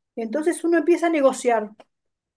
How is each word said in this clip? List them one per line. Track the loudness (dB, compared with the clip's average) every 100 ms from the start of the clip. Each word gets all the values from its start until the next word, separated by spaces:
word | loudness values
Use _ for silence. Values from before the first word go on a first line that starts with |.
| _ -10
entonces | -6 -2 -2 -2 0
uno | 0
empieza | 2 2 2
a |
negociar. | 2 2 2 0 -2 -2 -12 _ _ _ _ _